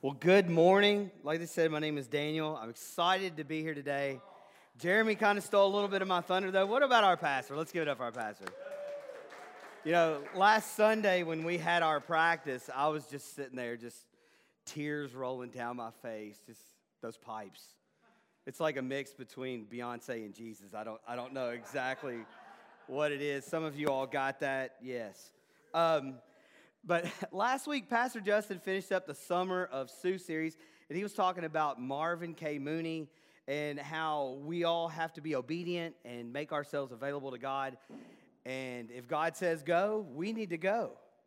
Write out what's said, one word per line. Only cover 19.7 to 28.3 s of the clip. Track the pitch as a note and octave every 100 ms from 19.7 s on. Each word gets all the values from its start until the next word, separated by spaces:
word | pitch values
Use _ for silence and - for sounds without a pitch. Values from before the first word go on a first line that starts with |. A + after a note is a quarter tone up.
| A#2+ A#2+ A#2+ - A#2 G#2+
and |
Jesus. | G2 A2+ G#2+ G2
I | G#2+
don't, | A2 A2 -
I | B2
don't | B2
know | C3+ B2
exactly | A#2+ A#2 C#3+ B2+ C3 C#3+ A#2+ A2 - - - - - -
what | C3+ D3+
it | C#3+
is. | C#3+ C#3 C3
Some | E3
of | D#3+ C#3+
you | D3
all | C3+ C3
got | C#3+ C3+ C3+
that, | C#3+ C3+ C3 -
yes. | B2 B2 G#2+ F#2 - _ _ _ _ E3
Um, | E3 D#3+ C3+ C3 _ _ _ - _ _
but | E3+ E3+ F3 -
<laughs> | -
last | F#3 A3+ C4+ D4
week, | C#4+ G3+
Pastor | A#3 B3+ A#3+
Justin | G3+